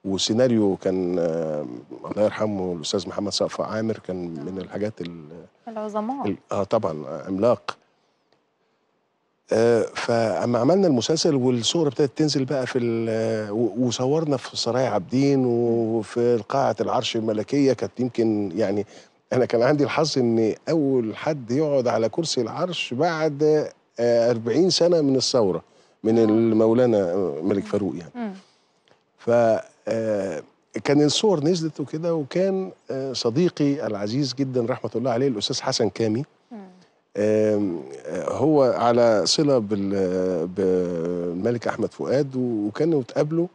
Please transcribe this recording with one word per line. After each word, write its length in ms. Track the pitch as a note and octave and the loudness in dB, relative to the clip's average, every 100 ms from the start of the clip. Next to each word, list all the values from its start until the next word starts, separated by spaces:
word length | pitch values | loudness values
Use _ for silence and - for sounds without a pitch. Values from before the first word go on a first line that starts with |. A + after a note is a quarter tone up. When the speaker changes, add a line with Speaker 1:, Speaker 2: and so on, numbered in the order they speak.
Speaker 1:
وسيناريو 680 | F#2+ F#2+ - A2 B2+ A2+ G2+ | -4 -4 0 2 4 4 2
كان، 400 | F2+ G2 F#2 F2+ F2+ | 0 -2 -2 -2 0
آه، 460 | E2+ E2 D#2+ D2+ C2 A#1+ - - - | 0 -2 -4 -6 -8 -12 -16 -16 -10
الله 120 | G2 | -2
يرحمه 500 | G#2 - G#2+ G2 F#2 | -2 0 -4 -2 -4
الأستاذ 340 | F2 D2 G2+ F#2 | -6 -4 -4 -4
محمد 220 | - G2 | -6 -4
صقر 320 | - F2 - | -2 -2 -2
عامر، 360 | E2 G#2+ - G#2+ - | -6 -4 -4 -6 -8
كان 300 | F#2 F2 D#2+ | -8 -8 -8
Speaker 2:
آه. 140 | D2+ | -8
Speaker 1:
من 60 | F#2+ | -8
الحاجات 400 | F2+ G2+ G#2+ - | -8 -6 -6 -6
ال-، 440 | E2+ E2+ D2+ F2 - _ - | -12 -12 -16 -20 -20 _ -14
Speaker 2:
العظماء. 600 | A3 G#3+ G#3 G#3+ C#4 D#3 | -10 -6 -6 -4 -4 -4
Speaker 1:
ال-، 100 | F2+ _ | -6 _
آه، 120 | G#2 | -4
طبعًا، 420 | F#2+ A2+ G2+ D2+ C2+ | 0 0 -2 -6 -10
آه، 160 | D#2 D#2+ | -10 -6
عملاق. 500 | F#2+ A#2 G#2+ - - _ _ _ _ _ _ _ _ _ _ _ _ _ _ _ _ _ | 0 2 2 -4 -16 _ _ _ _ _ _ _ _ _ _ _ _ _ _ _ _ _
آه، 280 | G#2+ A#2 A#2 - | 2 4 4 0
فأما 640 | - - A#2 A2+ E2+ A2+ A#2+ | -4 -2 0 0 0 0 2
عملنا 280 | C3 F#3+ F#3 | 4 4 4
المسلسل 480 | B2 A2+ D#3+ F3 | 2 0 0 2
والصور 520 | C#3 B2+ B2 A2 E3+ D3 | 2 2 0 0 0 0
ابتدت 300 | B2 C#3+ - | 2 -2 2
تنزل 280 | D#3 C#3 | 0 0
بقى 220 | C3 C#3+ B2+ | -2 -2 -2
في 120 | B2+ | -2
ال-، 720 | A#2+ A2+ A2+ A2 A2+ A2 G#2+ | 0 0 -2 -2 0 -2 -2
و-، 220 | G#2+ A#2+ G#2 | -2 -2 0
وصورنا 580 | B2+ A2 B2+ D#3 D#3+ C3 | -2 0 0 0 0 -2
في 200 | - - | -4 -6
سرايا 320 | A#2 A#2+ B2+ | -2 0 0
عابدين 560 | G#2 E2+ C3 C#3 C#3 | -2 0 2 4 4
وفي 1000 | B2 A#2 A#2 A#2 A2+ A2+ G#2 A#2+ A#2+ A#2+ - | 2 2 2 2 0 -2 -2 0 2 2 0
قاعة 260 | C3+ B2 A2+ | 0 0 0
العرش 340 | G2+ A2 A#2+ | 0 0 -2
الملكية، 580 | A#2 A2 G#2+ G2+ C#3+ C3+ | -2 -2 -4 -2 2 2
كانت 260 | A#2+ G#2 - | 2 -4 -4
يمكن 520 | B2 - A2+ G#2 G2+ | -4 0 2 2 -2
يعني 300 | F2 G2 G#2 G2+ - - _ _ | -2 0 -2 -4 -12 -20 _ _
أنا 120 | B2+ | 0
كان 160 | A2+ A#2 | 2 2
عندي 200 | B2 D3 | 2 2
الحظ 340 | B2 C#3+ D#3+ C3+ | 2 0 0 0
إن 380 | A#2+ A2+ A2 - - | 2 2 2 -2 -2
أول 460 | D#3+ C#3 C3 A2 - | 0 2 0 -2 -4
حد 340 | D3 D#3 A2+ | -4 -4 -4
يقعد 360 | B2+ D3+ C#3 A#2+ | -2 0 0 2
على 220 | A2 A2+ | 0 0
كرسي 320 | - D#3+ - | -2 -4 -2
العرش 520 | A2+ C3+ F3+ E3 - | -4 -4 -6 -4 -6
بعد، 500 | B2 E3+ D#3+ D#3 C#3+ D3+ D3+ B2 - _ - | -2 -2 0 -2 2 2 2 0 -10 _ -2
آه، 320 | A#2+ A#2 A#2 | 2 4 4
أربعين 380 | A#2 A2+ A#2+ F#3 | 0 0 2 2
سنة 320 | - E3+ E3+ | 4 4 4
من 140 | C#3 | 2
الثورة، 460 | C3+ - B2+ G2+ D#2+ - _ _ _ | 2 2 2 2 0 -8 _ _ _
من 160 | G#2+ A2+ | 2 4
Speaker 2:
آه. 40 | |
Speaker 1:
المولانا، 720 | A2 A2 A#2 A2 A2+ A#2 B2 G#2+ | 4 4 4 4 4 4 4 4
آه، 380 | F2+ F#2 F2+ C#2+ | 2 0 -2 -2
الملك 240 | F2+ G2+ | -2 -2
Speaker 2:
مم. 60 | - | -2
Speaker 1:
فاروق 260 | G#2 F#2+ | -2 -2
يعني. 160 | C#2+ D#2 | -6 -12
Speaker 2:
مم. 180 | A#3+ A3 F#3+ _ _ _ _ _ _ _ _ | -10 -10 -10 _ _ _ _ _ _ _ _
Speaker 1:
ف، 120 | - A#2 A2+ G#2+ - _ - | 0 4 4 2 -2 _ -6
آه، 560 | A2+ A2 G#2 F#2+ D2+ - _ _ A2+ | -4 -2 -2 -2 -6 -12 _ _ -6
كان 180 | - C#3+ | 2 4
الصور 420 | D3 - A3 E3+ | 4 2 2 2
نزلت 360 | C#3+ F3+ D#3+ - | 2 0 -2 -6
وكده، 360 | C#3 D#3 E3+ | -8 -6 -4
وكان، 560 | E3 C3+ E3+ G3 F#3+ F#3+ - - | -4 -4 -2 0 -2 -6 -12 -10
آه، 220 | C3 C3+ | -8 -6
صديقي 720 | A#2+ A#2+ A#2+ F3 - D3 C#3+ A2 | -4 -2 2 0 2 0 0 -4
العزيز 460 | G#2 G#2 B2+ C#3 | -4 -4 -2 -2
جدًا 320 | B2+ C3+ B2+ A#2 | -2 -2 0 -2
رحمة 220 | A#2+ A2+ | -4 -4
الله 160 | A2+ B2+ | -4 -2
عليه 160 | A#2 C#3 | 0 0
الأستاذ 340 | G#2 - - | -2 -4 -4
حسن 280 | - B2 G#2+ | -4 0 -2
كامي. 360 | - A2 A2 D3+ _ _ | 0 -2 -2 -6 _ _
Speaker 2:
مم. 60 | A3 F#3+ F#3 _ _ _ - | -18 -18 -20 _ _ _ -2
Speaker 1:
آم، 640 | G#2+ G#2+ G#2+ G#2 G2+ E2+ C2+ C2+ | 2 2 2 2 0 -4 -10 -14
آه، 240 | - F2 D2+ | -8 -6 -4
هو 340 | - C#3 D3+ | 0 4 4
على 580 | B2+ F2+ A#2 A#2+ A#2 G#2+ | 4 4 4 6 6 6
صلة 320 | E2 - D3 C3 | 2 2 4 2
بال-، 880 | G2+ G#2 G2 G2 F#2 F#2 F#2 F2+ F2 | 2 -2 0 0 0 0 0 0 -2
بالملك 1200 | F#2 F#2+ F#2 F2 E2+ E2+ F2 F2 E2+ A2 A#2+ A2+ | 0 2 2 0 -2 -2 -2 -4 -2 -2 -2 -4
أحمد 240 | - G2 | -4 -6
فؤاد، 420 | - - B2+ C#3+ | -4 -2 0 0
و-، 320 | B2+ B2 A2 G#2 | -2 -2 -2 -4
وكانوا 340 | A2 D#3+ D3+ | 0 0 0
اتقابلوا 460 | A#2+ - D3+ E3 F3+ | -2 -2 -2 -2 -4